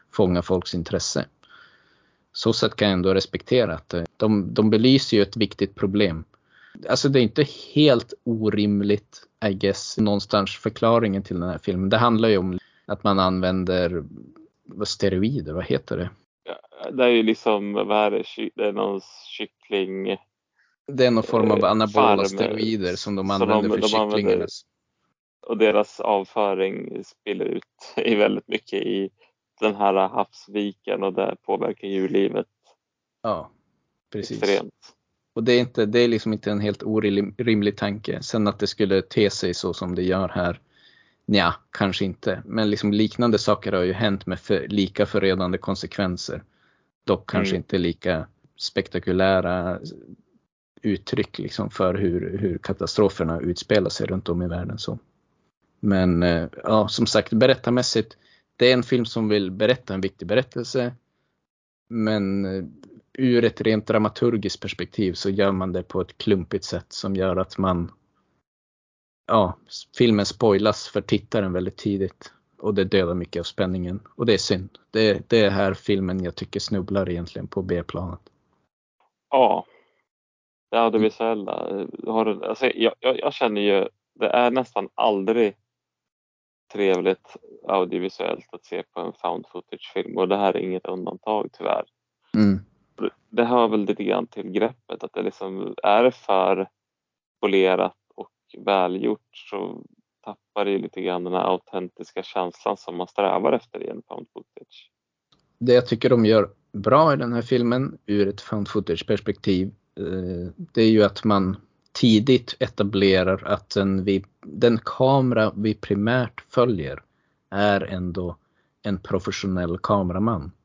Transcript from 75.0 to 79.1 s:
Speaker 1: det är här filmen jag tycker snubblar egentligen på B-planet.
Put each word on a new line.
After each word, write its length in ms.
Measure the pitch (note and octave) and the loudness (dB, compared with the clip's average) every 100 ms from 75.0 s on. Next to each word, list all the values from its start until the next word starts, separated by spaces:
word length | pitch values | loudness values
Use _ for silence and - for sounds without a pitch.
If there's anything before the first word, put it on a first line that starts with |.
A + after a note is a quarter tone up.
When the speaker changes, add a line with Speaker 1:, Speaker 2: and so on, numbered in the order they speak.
| G#2+ G2 - | 2 2 2
Speaker 1:
det 120 | A#2 | 4
är 80 | G2+ | 4
här 240 | G2 G2 | 4 0
filmen 500 | - - G2 F#2 F#2+ | 0 -2 0 0 -2
jag 120 | F2+ - | -4 -8
tycker 240 | G2+ G2+ | -10 -8
snubblar 500 | - G2+ F#2+ G2 F#2 | -4 -4 -2 -2 -2
egentligen 380 | F2 F2 - - | -4 -8 -10 -8
på 140 | G2 | -6
B-planet. 580 | F#2 F2 E2 F2+ F2+ F2+ _ _ _ _ _ _ _ _ _ | -2 -4 -4 -8 -8 -12 _ _ _ _ _ _ _ _ _